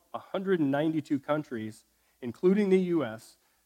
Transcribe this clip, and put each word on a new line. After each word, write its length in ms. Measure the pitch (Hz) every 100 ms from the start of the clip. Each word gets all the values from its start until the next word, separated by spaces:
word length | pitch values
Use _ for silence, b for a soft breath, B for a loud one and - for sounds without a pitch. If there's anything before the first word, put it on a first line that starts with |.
| _
a 60 | 117
hundred 400 | - 185 190 185
and 100 | 139
ninety-two 500 | 143 160 160 135 139
countries, 680 | - 151 147 117 110 - _ _ _ _
including 480 | 123 - 180 202 196
the 100 | 190
U 260 | 180 170 120
S, 320 | 110 - _ _ _